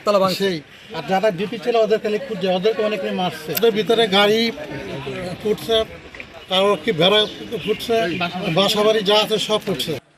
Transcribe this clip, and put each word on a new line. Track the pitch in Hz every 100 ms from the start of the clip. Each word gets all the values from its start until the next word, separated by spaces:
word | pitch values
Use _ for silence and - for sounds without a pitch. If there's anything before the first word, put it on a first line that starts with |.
তালা | - 202
ভাঙছে। | 190 180
সেই, | 196 165 - - -
আর | 165 151
যারা | 190 214
ডিউটি | 170 208 233
ছিল | 240 226
ওদের | 214 214
খালি | 214 208
খুঁজছে, | - 196 185
ওদেরকে | 185 202 226
অনেকে | 214 214 214
মারছে। | 196 180 - -
ওদের | 151 233
ভিতরে | 214 202 226 226
গাড়ি | 196 208 220 233 - - 143 135 139 165 190 180 180
ফুটছে, | 214 208 - 226 220 165 - - - - -
কারো | 190 196 196
কি | -
ভেড়া | 165 180 208 214 - - 220
ফুটছে, | 165 214 - 226 214 180 175 180 175
বাসাবাড়ি | 160 196 208 214 220
যা | 190
আছে | 208 208 214
সব | - 214 202
ফুটছে। | 180 - 139 -